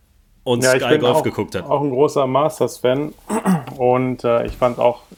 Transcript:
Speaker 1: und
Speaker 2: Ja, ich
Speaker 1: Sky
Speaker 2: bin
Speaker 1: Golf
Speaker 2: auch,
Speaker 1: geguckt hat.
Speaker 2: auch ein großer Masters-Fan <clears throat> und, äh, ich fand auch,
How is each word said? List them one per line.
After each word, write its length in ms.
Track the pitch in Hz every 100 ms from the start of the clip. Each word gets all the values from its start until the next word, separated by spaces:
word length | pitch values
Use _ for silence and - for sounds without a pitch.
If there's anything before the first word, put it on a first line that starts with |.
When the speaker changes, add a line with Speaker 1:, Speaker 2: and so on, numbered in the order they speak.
| _ _ _ _ -
Speaker 1:
und 160 | 123
Speaker 2:
Ja, 100 | 131
ich 60 | 131
Speaker 1:
Sky 100 | 127
Speaker 2:
bin 80 | 151
Speaker 1:
Golf 140 | 160 160
Speaker 2:
auch, 40 |
Speaker 1:
geguckt 320 | 127 - 104 95
hat. 80 |
Speaker 2:
auch 180 | 143 139
ein 80 | 143
großer 360 | 127 147 143 131
Masters-Fan 880 | 131 151 - 123 - 123 135 151 - - 214
<clears throat> 340 | 196 170 127 135
und, 460 | 123 127 127 123
äh, 220 | 123 117 117
ich 60 |
fand 260 | - 123 120
auch, 240 | 120 120 -